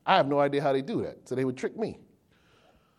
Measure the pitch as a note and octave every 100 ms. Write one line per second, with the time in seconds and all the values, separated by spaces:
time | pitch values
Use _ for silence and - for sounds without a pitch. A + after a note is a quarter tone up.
0 | C#3+ F#3 C#3 C#3+ C#3+ C#3 D3+ C3+ D3 F#3
1 | E2 - - B2+ C3 B2+ G#3+ G#3 F#3+ D#2
2 | - _ _ _ _ _ _ _ _